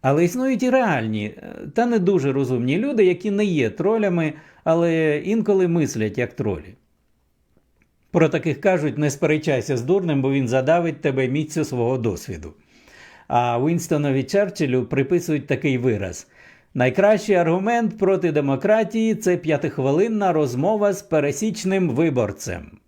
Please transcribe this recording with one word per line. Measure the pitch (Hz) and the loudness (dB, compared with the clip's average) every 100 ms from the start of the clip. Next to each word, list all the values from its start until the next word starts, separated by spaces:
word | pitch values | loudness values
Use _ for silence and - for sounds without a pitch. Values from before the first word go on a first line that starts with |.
Але | 135 147 175 | 2 2 2
існують | 247 262 247 | 0 -2 0
і | 254 | 2
реальні, | 262 233 143 110 107 104 | 2 2 0 -2 -4 -4
е, | - - 50 - 185 | -8 -16 -14 -6 -2
та | 240 | 2
не | 226 | 2
дуже | 180 185 139 | 2 2 2
розумні | 135 127 123 123 165 | 0 0 0 0 0
люди, | 277 240 185 | 0 2 2
які | 175 208 | 2 -2
не | 202 208 | 0 0
є | 160 113 | 0 0
тролями, | - 175 226 202 175 156 151 - _ | 0 0 2 0 0 -2 -4 -20 _
але | - 165 170 165 160 147 175 | 0 2 2 2 0 0 0
інколи | 220 208 196 180 | -2 2 2 2
мислять | 170 143 113 107 110 | 2 0 -2 -2 -2
як | 120 | -4
тролі. | - 110 85 76 107 _ _ _ _ _ _ _ _ _ _ _ _ _ | -4 -4 -4 -10 -20 _ _ _ _ _ _ _ _ _ _ _ _ _
Про | 170 156 | 2 2
таких | - 165 139 | 2 -2 0
кажуть: | 196 185 151 123 | 0 2 0 0
«Не | 147 | -2
сперечайся | 143 165 156 156 131 110 127 | 0 0 0 0 -2 0 -4
з | |
дурним, | 123 196 175 139 | 0 0 2 0
бо | 135 | 0
він | 139 123 | 0 0
задавить | 131 131 170 170 147 | 0 2 2 0 -2
тебе | 151 131 127 | -2 -2 -2
міцю | 139 139 170 147 | -2 -4 -4 -4
свого | 127 117 131 | -2 -2 0
досвіду». | 113 87 - 82 78 - _ _ _ - - - _ | -2 -4 -10 -12 -12 -20 _ _ _ -20 -20 -20 _
А | 120 120 120 | 0 2 0
Уінстонові | 143 175 170 151 147 135 | 0 -2 -2 -2 0 -2
Черчиллю | 131 196 202 175 147 127 120 | 0 0 0 -2 0 0 0
приписують | 139 139 180 175 151 - | -2 0 0 0 -4 -2
такий | 135 151 127 | -2 0 0
вираз: | 127 104 95 90 - _ - - _ | 0 0 -4 -10 -18 _ -20 -20 _
«Найкращий | - 127 127 202 214 214 185 | 0 0 4 4 4 2 2
аргумент | 165 175 196 233 220 - | 4 2 0 0 0 0
проти | 190 190 170 | 0 2 2
демократії — | 151 139 135 196 220 220 226 220 214 | 0 0 0 2 2 2 0 0 0
це | 185 175 | 0 0
п'ятихвилинна | 160 147 147 - 135 147 226 214 196 | 0 -2 -2 -2 0 2 2 0 0
розмова | 156 143 123 165 214 208 | 2 0 0 0 2 0
з | 190 | -2
пересічним | - 156 143 139 220 - 185 190 175 | -2 0 0 -2 -4 -4 -2 0 0
виборцем». | 123 165 127 104 98 - 87 76 - | 2 0 2 -2 -4 -10 -10 -12 -20